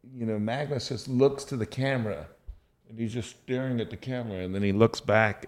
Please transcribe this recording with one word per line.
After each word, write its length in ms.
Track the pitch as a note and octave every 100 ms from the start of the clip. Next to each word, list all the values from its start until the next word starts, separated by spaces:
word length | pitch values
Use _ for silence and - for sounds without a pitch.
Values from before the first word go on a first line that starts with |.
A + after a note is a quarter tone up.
you 220 | B2 C3
know, 120 | A2+ G#2+
Magnus 520 | G#2+ C3 D3 C3+ -
just 180 | A2+ -
looks 380 | B2+ C3+ C#3
to 100 | -
the 100 | C3
camera 640 | G#2 - C3+ C3 G#2+ D#2 D#2+ - - - _ _ _
and 100 | A2+
he's 140 | A#2
just 160 | A#2+ -
staring 500 | - - B2+ C3 A#2+
at 100 | A2
the 60 | G#2
camera, 420 | C3 B2 A2+ F#2+
and 100 | F#2
then 80 | G2
he 100 | G2+
looks 260 | G2 A2+ -
back 480 | - G#2+ A2 -